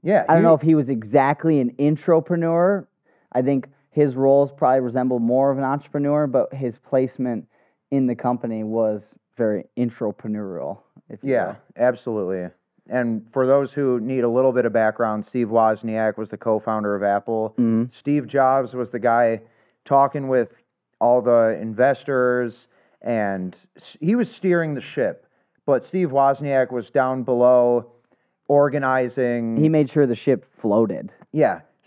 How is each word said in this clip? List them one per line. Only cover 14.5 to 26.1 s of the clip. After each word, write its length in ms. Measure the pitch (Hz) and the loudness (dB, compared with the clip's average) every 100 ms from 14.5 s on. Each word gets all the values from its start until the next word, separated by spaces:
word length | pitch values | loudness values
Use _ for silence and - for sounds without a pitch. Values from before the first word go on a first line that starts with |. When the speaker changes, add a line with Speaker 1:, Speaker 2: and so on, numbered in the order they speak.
Speaker 1:
bit 120 | 123 117 | 2 0
of 80 | |
background, 520 | 113 110 107 117 107 107 | 2 0 0 -4 -4 -6
Steve 240 | 127 113 | -4 0
Wozniak 680 | 113 110 107 113 110 110 107 | 2 2 0 -4 -2 -2 -4
was 120 | 110 | -10
the 80 | - | -8
co-founder 580 | 117 110 113 107 104 101 | -2 -2 -2 -4 -2 -2
of 80 | |
Apple. 460 | 101 101 107 113 110 | 0 -2 -2 -4 -4
Speaker 2:
Mm-hmm. 340 | - 117 113 120 | -2 0 0 -2
Speaker 1:
Steve 380 | - - 147 120 | -8 -4 -4 -2
Jobs 460 | 139 131 135 123 | 0 2 2 -2
was 180 | 123 120 | -6 -8
the 80 | 123 | -2
guy 420 | 117 117 120 113 - _ _ _ | 0 2 2 0 -8 _ _ _
talking 460 | - 139 139 147 135 | 0 2 2 -2 -2
with 340 | 127 117 _ _ _ _ _ | -2 -2 _ _ _ _ _
all 220 | 117 123 | 2 2
the 360 | 120 117 113 92 | 4 2 2 0
investors, 1040 | 110 107 127 131 - 135 127 123 120 104 _ _ _ _ | -6 0 0 0 -2 -2 0 0 -4 -8 _ _ _ _
and 540 | - 117 101 95 92 - _ _ | -6 -4 -2 -4 -8 -12 _ _
s-, 220 | - - | -20 -6
he 160 | 156 233 | -2 0
was 180 | 233 | -2
steering 400 | - 190 175 160 | -4 0 0 0
the 80 | 143 | -6
ship. 460 | - - 110 85 _ _ _ _ - | -8 -4 -4 -4 _ _ _ _ -2
But 200 | 131 - | -2 0
Steve 240 | 190 | -4
Wozniak 600 | 175 | 0